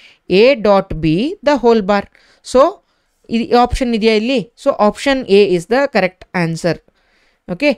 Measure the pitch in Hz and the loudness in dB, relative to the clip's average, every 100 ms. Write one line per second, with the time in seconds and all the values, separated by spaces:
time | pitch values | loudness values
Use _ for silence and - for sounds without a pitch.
0 | - _ - 185 240 277 208 196 190 160 | -20 _ -2 2 4 2 2 0 0 -4
1 | 156 165 277 403 262 285 233 226 185 202 | -2 -2 -2 -4 -2 0 2 0 0 -2
2 | 208 _ _ _ - 254 320 415 _ _ | -4 _ _ _ -2 2 2 0 _ _
3 | _ _ _ 233 - 240 247 - 247 226 | _ _ _ -6 0 0 2 0 -2 0
4 | 220 214 226 262 175 _ - - 208 208 | 0 0 0 -4 -4 _ -4 0 0 0
5 | 277 269 233 196 202 180 - 254 277 202 | -2 -4 2 2 4 0 -2 -2 0 -2
6 | 185 _ - 180 165 165 170 156 _ _ | -4 _ -10 -6 -4 -4 -4 -6 _ _
7 | _ _ _ _ - 180 294 | _ _ _ _ -14 -4 -2